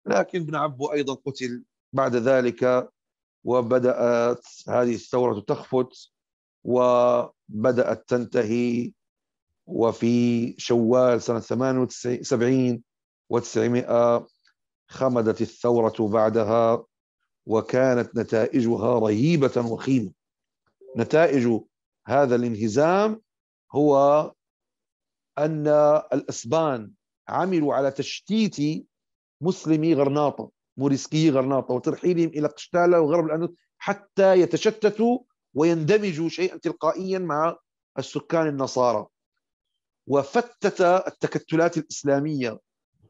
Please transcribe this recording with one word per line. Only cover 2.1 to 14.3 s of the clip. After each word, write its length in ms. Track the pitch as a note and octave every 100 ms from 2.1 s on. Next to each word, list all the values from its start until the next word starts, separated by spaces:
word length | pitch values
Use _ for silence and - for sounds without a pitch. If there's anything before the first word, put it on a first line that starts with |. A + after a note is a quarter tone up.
| B2
ذلك، 720 | A#2 C3 B2 - B2+ B2+ - _ _ _ _ _
وبدأت 1000 | G#2 B2 A#2 B2+ B2 B2+ A#2+ A#2+ A#2+ A#2+ - - -
هذه 260 | A2+ B2
الثورة 460 | A2 - B2+ B2 G#2+
تخفت 720 | G2+ D3 - C3 B2 - - _ _ _ _ _
وبدأت 1400 | - B2 B2 B2 B2 A#2+ A#2+ _ - G#2+ B2 B2 - A2 -
تنتهي. 840 | B2 A2+ B2 A2 A#2 A#2+ A#2+ A#2+ - _ _ _ _ _ _ -
وفي 880 | - A2+ - A#2 A#2+ A#2+ A#2+ A#2+ -
شوال 640 | - A#2+ A2+ B2+ B2+ A#2+
سنة 180 | - A#2
ثمانية 400 | G#2+ A#2 C3 B2+
وسبعين 1040 | B2 - A#2+ B2 - B2+ A#2+ C3 B2+ A#2 - _ _ _ -
وتسعمائة 960 | A2+ A#2 A2+ A2+ A#2+ - A#2 A#2+ A#2+ A#2